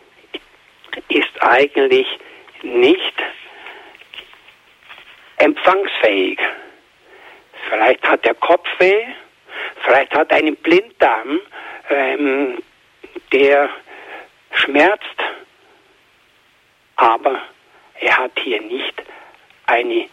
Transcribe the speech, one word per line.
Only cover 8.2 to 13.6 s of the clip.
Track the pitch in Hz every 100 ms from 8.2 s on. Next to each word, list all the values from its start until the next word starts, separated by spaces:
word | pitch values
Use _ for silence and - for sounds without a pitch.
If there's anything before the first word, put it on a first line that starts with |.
| 117
der | 117
Kopfweh, | - 175 - - 185 208 240 - - _ - - - -
vielleicht | - 131 131
hat | 143 156
einen | 147 156 135
Blinddarm, | 165 175 233 - 139 107 117 165 - - - - -
ähm, | 143 131 135 143 135 135 117 - _ _ _ - - -
der | 135 139 143